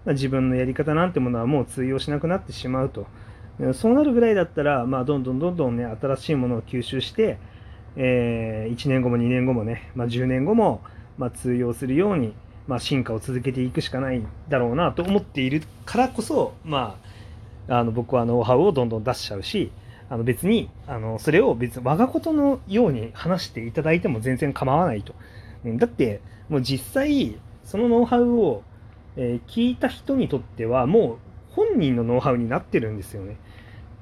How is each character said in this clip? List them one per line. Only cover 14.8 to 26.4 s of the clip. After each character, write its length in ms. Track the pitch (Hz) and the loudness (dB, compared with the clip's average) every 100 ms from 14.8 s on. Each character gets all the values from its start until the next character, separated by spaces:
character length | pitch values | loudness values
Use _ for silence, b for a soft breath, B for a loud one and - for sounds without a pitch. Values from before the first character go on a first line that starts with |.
| 160 | 0
と 100 | 143 | 0
思 160 | 180 196 | 2 0
っ 40 | |
て 180 | - 139 | 0 -2
い 100 | 131 | 0
る 120 | 156 - - | 0 -4 -16
か 140 | - 220 | -4 2
ら 100 | 247 | 2
こ 140 | 240 | 0
そ、 320 | 220 277 123 - | 0 2 0 -2
ま 320 | 160 139 110 - B B B B B B - | -2 -2 -2 -6 B B B B B B 0
あ、 100 | 123 | 2
あ 60 | |
の、 60 | 117 | 2
僕 240 | 117 117 | -2 0
は 100 | 123 | 2
ノ 160 | 117 120 | 4 2
ウ 40 | |
ハ 100 | 110 | 6
ウ 60 | 127 | 6
を 120 | 202 | 6
ど 120 | 143 | 4
ん 40 | 120 | 0
ど 120 | 110 | 0
ん 40 | |
出 100 | 110 | -2
し 120 | - - | -4 -6
ち 80 | |
ゃ 20 | 101 | -8
う 60 | |
し、 300 | - 208 113 B B B B | -4 -2 -4 B B B B
あ 60 | 117 | -2
の、 60 | |
別 240 | 117 120 180 | 0 0 2
に、 240 | 226 98 - - | 2 0 -12 -12
あ 120 | 120 | -8
の、 200 | 110 110 | -6 -2
そ 140 | 156 | 2
れ 80 | 165 | 4
を 140 | 254 | 4
別 240 | 117 123 123 | 2 -2 -2
に 40 | |
我 120 | 123 160 | 0 2
が 100 | 262 | 2
事 260 | 330 330 | 2 0
の 280 | 302 277 262 - | 2 2 0 0
よ 180 | 208 208 | 2 2
う 60 | |
に 180 | 123 113 | 2 -6
話 300 | - 165 180 | -6 -2 -2
し 40 | - | -4
て 180 | 113 117 | -8 -6
い 60 | |
た 100 | 156 | -2
だ 100 | 156 | 2
い 80 | 170 | 2
て 60 | 175 | 2
も 140 | 113 | -2
全 160 | 127 127 | -2 0
然 160 | 143 | -2
構 220 | - 131 147 | -2 2 2
わ 100 | 180 | 2
な 80 | |
い 80 | 107 | -2
と。 120 | - - B B B B | -8 -16 B B B B
う 40 | 117 | -6
ん、 80 | 117 | 0
だ 120 | 233 | 0
っ 20 | |
て、 300 | - 120 101 B B | 2 0 0 B B